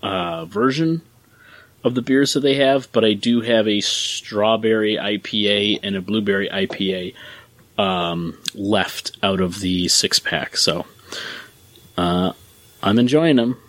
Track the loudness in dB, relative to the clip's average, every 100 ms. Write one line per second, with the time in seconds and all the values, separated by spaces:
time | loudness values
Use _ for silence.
0 | -4 -4 -4 -8 -8 0 0 2 0 -2
1 | -6 _ _ _ -20 -20 -20 _ -2 -2
2 | 0 2 2 2 0 2 4 2 0 2
3 | 2 2 2 0 2 2 2 0 0 -4
4 | -6 -8 -6 0 2 2 2 2 2 0
5 | -2 -4 -4 -2 2 2 2 0 -2 -6
6 | -2 -2 0 0 -2 -2 -4 -2 -4 -2
7 | -6 -12 -20 -20 -20 _ _ -2 0 0
8 | -2 -4 -6 -8 -12 -6 0 0 0 -6
9 | -12 -4 -2 0 -2 -2 -2 0 0 0
10 | 2 0 -2 -4 -4 -2 -2 -2 -6 -14
11 | -16 -12 -12 -14 -18 _ -20 -20 -12 -2
12 | 0 2 0 -4 -20 -20 -20 _ 2 4
13 | 4 4 4 4 2 -4